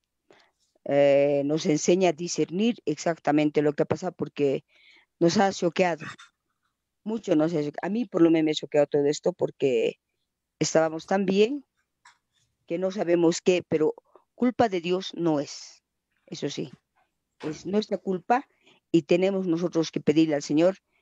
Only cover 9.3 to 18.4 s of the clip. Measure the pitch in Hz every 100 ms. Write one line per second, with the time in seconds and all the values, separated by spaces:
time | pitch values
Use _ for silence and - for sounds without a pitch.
9.3 | 180 143 - 139 120 - - _ _ _
10.3 | _ _ - 156 165 160 160 - 196 190
11.3 | 196 220 285 - _ _ _ _ _ _
12.3 | _ _ _ - 170 190 190 170 175 165
13.3 | 175 - 175 - 160 156 - - - _
14.3 | - 247 - 175 185 165 180 190 - 170
15.3 | 151 147 - - - _ _ _ _ -
16.3 | 175 143 147 131 - _ _ _ _ _
17.3 | _ 151 151 160 202 220 196 - 185 -
18.3 | 247